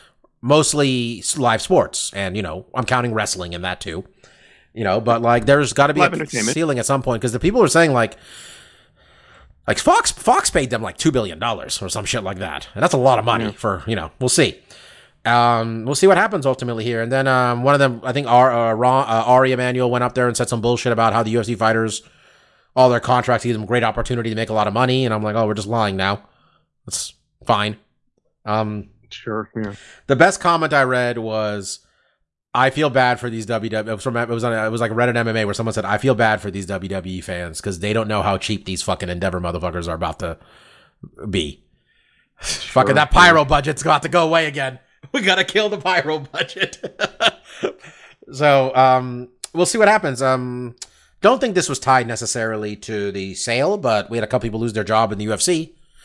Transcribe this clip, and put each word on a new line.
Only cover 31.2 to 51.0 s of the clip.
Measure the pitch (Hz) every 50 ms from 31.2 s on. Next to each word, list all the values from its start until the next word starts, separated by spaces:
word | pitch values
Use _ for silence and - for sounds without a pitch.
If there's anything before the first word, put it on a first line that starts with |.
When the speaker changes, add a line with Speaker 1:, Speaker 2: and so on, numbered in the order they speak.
| 113 113 110 110 107 104 104 101 95 - - - _ _ _ _ _ _ _ _ _ _ _ _ _ _ -
Speaker 1:
"I | 123 131 135
feel | 131 143 156 143
bad | 120 131 127 123 123 -
for | 123 123
these | 113 113 107
W | 101 117 110 107 110
W," | 110 110 104 113
it | 110
was | 101 -
from, | 131 117
it | 117 120 117
was | 117 113 117
on, | 120 113
it | 110 110 110
was, | 113 117
like, | 113 107
Reddit | 110 117 120 123 117
M | 120 117
M | 113 110
A | 110 107
where | 101 98
someone | - 110 113 101
said, | 110 98
"I | 95 107
feel | 104 - 135 123
bad | 107 117 110 110 101
for | 104 101
these | 90 98 95
W | 85 98 92 95
W | 92 98 95 85 92 92
E | 90
fans | - - 92 87 87 85 78 -
'cause | - 107 92 82
they | 92 104
don't | 107 113 110
know | 104 107 101
how | 87 104 98
cheap | 92 - - 107 95 -
these | - 95 87 -
fucking | - 92 - 87 87
Endeavor | 90 87 95 95 90 90
motherfuckers | 90 85 85 87 87 87 82 87 85 87
are | 82
about | 80 87 80 80 -
to | 92 82 80 - _ _ _ - _ _ _ _ _ _ _ _ - - _ - - 104
be." | 90 95 80 73 69 - _ _ _ _ _ _ _ _ _ _ _ _ _ _ _ -
Speaker 2:
Sure, | - - - - - - - 131 190
Speaker 1:
Fucking | 202 131
that | 151 151 -
Speaker 2:
yeah. | - 185
Speaker 1:
pyro | 175 175 165 156 147
budget's | 131 151 143 135 156 151 -
about | - 165 156 143 -
to | 165
go | 175 175 165
away | 160 165 165 160
again. | 151 143 147 135 131 127 - _
<laughs> | _ _ _ - - -
We | 277
gotta | 196 190 185 185 185
kill | - - 208 214 208
the | 202
pyro | 180 - 185 185 175 - 151 156 151
budget. | 139 - - - - - - 185 190 190 - - - - - -
<laughs> | 214 - - - - 226 - - _ - - - - - - - - - - - - - _ _ - -
So, | 131 131 151 147 139 139 131 131 131
um, | 127 131 131 127 127 127 127 123 123 123 - _ _ - - -
we'll | 165 175
see | - -
what | 226 214
happens. | 196 214 214 196 147 - 113
Um, | 135 131 131 127 127 123 123 123 123 120 120 - - - _ _